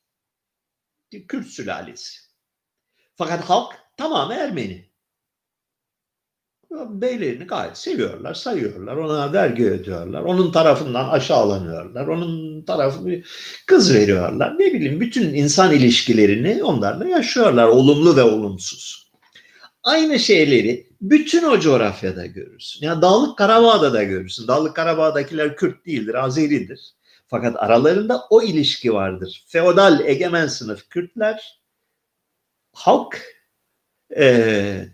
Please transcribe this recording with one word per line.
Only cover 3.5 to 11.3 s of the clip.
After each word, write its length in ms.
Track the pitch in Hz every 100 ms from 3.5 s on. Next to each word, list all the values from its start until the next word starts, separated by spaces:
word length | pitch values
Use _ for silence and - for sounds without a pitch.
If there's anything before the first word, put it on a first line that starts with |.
| 190 - - _ -
tamamen 420 | 311 285 - 254
Ermeni. 480 | 285 170 104 92 _ _ _ _ _ _ _ _ _ _ _ _ _ _ _ _ _ _ -
Beylerini 760 | 320 247 202 254 240 156 120
gayet 340 | 175 185 95 -
seviyorlar, 560 | - 294 - 76 -
sayıyorlar, 640 | 160 254 196 107 101 101 139
ona 360 | 160 151 143
vergi 340 | 180 170 117 110
ödüyorlar, 560 | 95 92 87 87 82
onun 300 | 170 180 175
tarafından 560 | 165 160 139 151 120 131
aşağılanıyorlar, 960 | 135 131